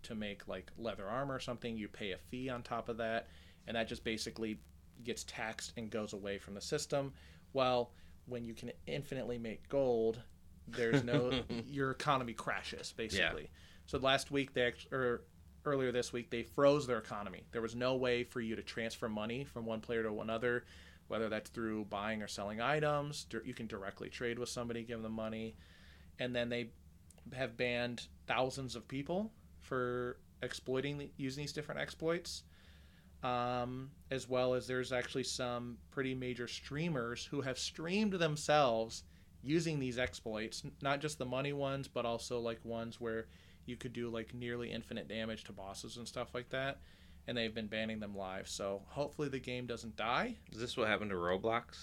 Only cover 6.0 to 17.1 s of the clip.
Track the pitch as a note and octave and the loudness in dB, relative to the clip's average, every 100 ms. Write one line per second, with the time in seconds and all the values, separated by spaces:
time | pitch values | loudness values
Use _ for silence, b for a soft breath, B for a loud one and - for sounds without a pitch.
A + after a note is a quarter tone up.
6 | G#2+ G#2 G2+ G2+ - G2+ - D3+ D3+ C#3+ | -2 -4 -2 -4 -4 -8 -2 -2 2 0
7 | C#3 - B B B C3+ B2+ B2 A#2+ B | 0 -6 B B B 4 6 6 2 B
8 | B B - B2 A#2 A2+ B2 - - D3 | B B -8 -6 -4 -6 -8 -8 -4 -4
9 | - C3+ A2+ A#2+ A2+ G#2 - C#3 C3 A#2+ | -2 -4 -2 -2 -2 -6 0 4 6 6
10 | A2+ A2+ - - - - - A#2+ A#2 C3+ | 6 4 -4 -18 -18 -16 -10 2 6 6
11 | A#2+ B2 B2 C3 A2+ A#2+ A2+ C#3 C3+ B2+ | 6 4 6 2 0 -2 -2 0 0 2
12 | D3+ C#3 A#2+ A2 - G2+ - E2 - - | 4 4 4 -4 -2 -2 -2 -6 -8 -4
13 | A2+ G2 E2 D#2 D2 B B B B C#3+ | -2 4 4 2 -8 B B B B 2
14 | C3 C3+ - C#3 C3 - B2 A#2 - C3+ | 6 4 4 2 2 4 4 2 -4 0
15 | B2+ A#2+ - - - - - C#3 C3 B2 | 2 2 -4 -20 -20 -8 0 2 4 2
16 | A#2+ B2 A#2+ A#2+ A2+ - C#3+ D3 B2+ A#2 | 0 -2 -2 -4 -2 8 10 10 6 0
17 | G#2+ | 0